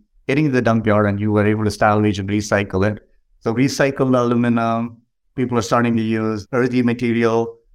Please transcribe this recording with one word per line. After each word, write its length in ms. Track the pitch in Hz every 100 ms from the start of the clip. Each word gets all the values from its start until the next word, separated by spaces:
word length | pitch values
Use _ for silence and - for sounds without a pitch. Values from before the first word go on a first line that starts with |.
| _ _ -
hitting 240 | 135 156
the 100 | 127
dump 240 | 113 113 110
yard 200 | 104 104
and 120 | 101
you 120 | 107
were 140 | 104 104
able 200 | 107 107
to 60 |
salvage 460 | 101 107 107 104 101
and 120 | 98
recycle 600 | 104 101 104 101 95 101
it. 100 | 107 - _ _ _
So 120 | -
recycled 640 | 113 135 131 139 139 135 127
aluminum, 840 | 120 120 120 117 117 113 117 110 _ _ _ -
people 220 | 127 123
are 60 |
starting 340 | 107 127 120 113
to 60 |
use 440 | 110 110 110 110 98
earthy 300 | 131 123 123
material. 720 | 120 120 120 117 117 113 117 - _